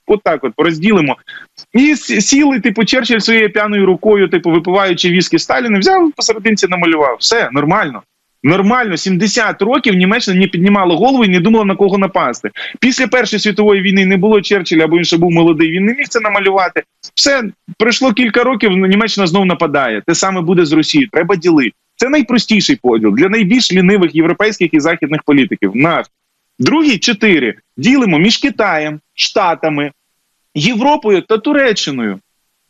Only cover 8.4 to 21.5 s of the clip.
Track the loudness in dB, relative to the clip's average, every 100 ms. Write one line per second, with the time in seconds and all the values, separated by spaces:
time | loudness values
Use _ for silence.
8.4 | 0 2 2 0 0 -4 -2 -2 0 0
9.4 | -2 -2 -2 0 0 2 2 0 0 0
10.4 | 0 0 2 2 2 2 2 2 2 2
11.4 | 2 2 0 0 0 0 -2 -2 -4 -4
12.4 | -10 -12 -14 -4 -2 0 0 0 -2 -2
13.4 | -2 0 2 2 2 0 2 2 2 2
14.4 | 0 -2 0 0 2 0 0 0 2 2
15.4 | 2 2 0 0 -2 -2 -4 -4 -2 0
16.4 | 0 0 0 -4 -10 _ -12 -4 0 0
17.4 | -4 -10 -18 -4 -2 0 0 0 0 0
18.4 | 0 0 0 0 2 2 0 -2 0 0
19.4 | 0 0 -2 0 -2 -2 -2 -2 -2 -2
20.4 | 0 0 2 0 0 0 0 -2 -2 0
21.4 | 2